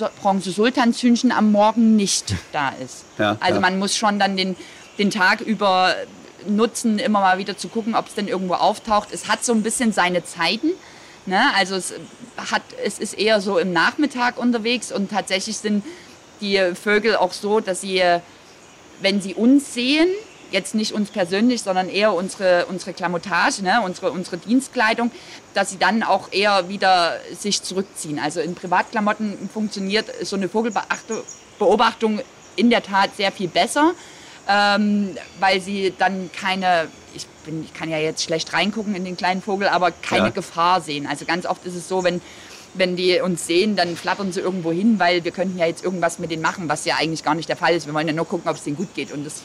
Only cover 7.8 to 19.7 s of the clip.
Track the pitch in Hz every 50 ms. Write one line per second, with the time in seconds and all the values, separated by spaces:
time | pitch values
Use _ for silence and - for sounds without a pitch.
7.8 | 208 233 220 - - - - 214 208 185 160 185 190 180 170 - 156 185 214 -
8.8 | - 226 214 208 208 - - 175 - 185 220 - - - 233 220 196 226 220 -
9.8 | 254 220 190 196 175 180 180 175 170 - - 175 165 170 202 226 - 311 381 -
10.8 | - - - - - - - - - 196 180 202 254 285 220 196 190 180 190 185
11.8 | 175 - - - 165 - - - 240 - - - 196 - - - - - - -
12.8 | - 208 - - - 208 - - 190 214 220 208 190 208 196 170 165 185 175 165
13.8 | 170 208 - - 294 262 - 247 240 247 240 - 233 247 240 233 208 226 247 233
14.8 | - - - - 196 185 208 196 180 - 190 190 196 220 214 - - 214 208 208
15.8 | 202 311 349 370 - - - - - - - - 208 202 196 190 185 175 175 -
16.8 | - 214 208 214 208 226 202 - 175 180 - - - 202 208 220 214 190 185 -
17.8 | - 196 185 185 180 175 175 170 170 - - - - - - - - - - -
18.8 | - - - - - 190 196 202 190 196 175 180 220 240 277 285 277 -